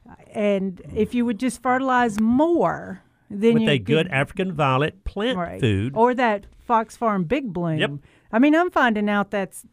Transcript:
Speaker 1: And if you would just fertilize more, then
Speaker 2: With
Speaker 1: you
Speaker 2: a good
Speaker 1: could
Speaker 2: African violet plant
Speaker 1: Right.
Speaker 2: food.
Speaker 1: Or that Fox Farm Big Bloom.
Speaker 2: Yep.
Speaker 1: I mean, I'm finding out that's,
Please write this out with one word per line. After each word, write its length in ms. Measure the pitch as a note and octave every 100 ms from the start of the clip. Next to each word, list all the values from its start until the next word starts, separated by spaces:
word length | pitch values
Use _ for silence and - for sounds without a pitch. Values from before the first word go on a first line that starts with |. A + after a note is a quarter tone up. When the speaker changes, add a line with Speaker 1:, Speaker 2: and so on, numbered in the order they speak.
| - - -
Speaker 1:
And 480 | A#3 G#3 G3 F#3+ F3+ - A3
if 180 | G#3+
you 120 | A#3+ A#3+
would 140 | G#3
just 220 | B3+ -
fertilize 580 | B3+ B3+ C4+ B3 A#3+ G#3
more, 840 | A3 B3+ E4 E4+ E3+ D3+ F#3 F#3 _ _ -
then 260 | G3+ A3+ A#3
Speaker 2:
With 80 |
Speaker 1:
you 60 | A3
Speaker 2:
a 100 | C#3
good 280 | G2+ D#3 E3+
Speaker 1:
could 60 |
Speaker 2:
African 380 | C3+ C#3 - F#3
violet 500 | D3+ C#3 C3 D3+ -
plant 340 | - G3 A#3 F#3
Speaker 1:
Right. 220 | E3+ F#2+
Speaker 2:
food. 320 | A#2 G2 A#2 D#3
Speaker 1:
Or 180 | A#3+ B3
that 300 | A#3+ G3+ - -
Fox 380 | - A3+ A3+ -
Farm 260 | A3+ G3
Big 280 | D#3+ C#4+ B3+
Bloom. 240 | F3 E3+ D#3
Speaker 2:
Yep. 120 | G3 C#3+ - _ -
Speaker 1:
I 80 | A3+
mean, 160 | D4 D#4
I'm 140 | F4+
finding 380 | E4+ B3+ G#3+ G#3
out 220 | G#3 G3+
that's, 340 | G3+ F#3+ - -